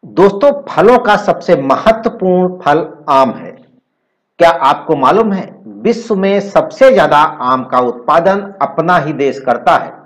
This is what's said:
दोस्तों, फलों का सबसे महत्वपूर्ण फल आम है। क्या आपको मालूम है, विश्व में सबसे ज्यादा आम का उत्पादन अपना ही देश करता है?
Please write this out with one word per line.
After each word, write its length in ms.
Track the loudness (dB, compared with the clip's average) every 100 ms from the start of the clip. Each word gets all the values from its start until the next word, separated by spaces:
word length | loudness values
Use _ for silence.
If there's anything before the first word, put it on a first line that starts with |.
दोस्तों, 460 | -10 2 2 4 0 0 -6
फलों 320 | 0 4 4
का 180 | 2 -2
सबसे 380 | 0 -4 0 0
महत्वपूर्ण 1000 | 0 0 2 0 -2 -4 -2 0 0 -2
फल 280 | -2 -2 -2 -12 0
आम 220 | 2 2
है। 180 | -2 -14 -20 _ _ _ _ _ _ _ _
क्या 120 | 2
आपको 460 | 2 0 0 -2 0
मालूम 360 | 2 2 0
है, 120 | -2 -8 -16 -20 -6
विश्व 360 | -4 -4 -4 -2
में 240 | 0 -2
सबसे 480 | 0 -2 -2 2 4
ज्यादा 260 | 4 4 2
आम 460 | 2 -2 -2 -2
का 160 | -2 -2
उत्पादन 600 | -2 -4 0 2 2 -2 -4 -6
अपना 340 | -6 -4 0 0
ही 140 | -2
देश 260 | -4 -4 -4
करता 340 | -4 -2 2
है? 180 | 0 -2 -16